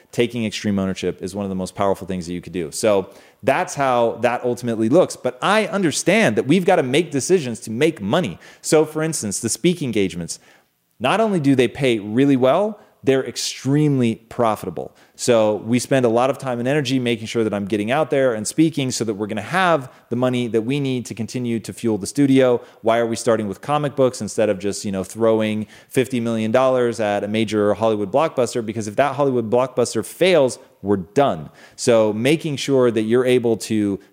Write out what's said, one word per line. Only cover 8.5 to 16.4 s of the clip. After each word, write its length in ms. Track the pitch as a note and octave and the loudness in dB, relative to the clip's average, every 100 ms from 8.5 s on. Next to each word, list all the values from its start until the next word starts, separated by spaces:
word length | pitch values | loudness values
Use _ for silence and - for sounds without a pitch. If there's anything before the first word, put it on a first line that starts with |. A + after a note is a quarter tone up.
| - | -12
So 240 | - D#3 | 2 2
for 180 | D3+ D#3 | 2 0
instance, 380 | D#3+ D#3 G#2 F#2 | -4 -4 -6 -4
the 80 | A#2 | -4
speaking 380 | - F3 F3 C3+ | 0 0 0 -2
engagements, 520 | G#2+ F#2+ E2+ E2 - _ _ _ _ _ - | 0 -2 -2 -10 -12 _ _ _ _ _ -4
not 220 | A#2+ F#3+ | 0 0
only 200 | A3 F#3 | 0 0
do 140 | C#3 | 2
they 140 | B2+ A#2+ | 4 2
pay 320 | - C3+ A2+ | 2 0 0
really 360 | G#2 A2+ C#3+ C3 | -2 0 2 4
well, 420 | B2+ E3 G#3 G#3 - _ | 4 4 0 -6 -18 _
they're 220 | - C3+ | 0 0
extremely 920 | B2+ - - - C3 D3 D3+ C3+ A#2 A2 - | 0 -6 -10 -6 0 2 2 2 0 -2 -8
profitable. 680 | - A#2 G#2 F#2+ D#2+ C2 _ _ - | -2 0 0 -4 -8 -12 _ _ -6
So 400 | - A2+ G#2+ G#2 G#2+ | 2 4 4 0 0
we 120 | A#2+ | -2
spend 260 | - C3+ | 2 2
a 60 | A#2+ | 4
lot 180 | A#2 C3 | 4 2
of 80 | |
time 200 | C#3 | -2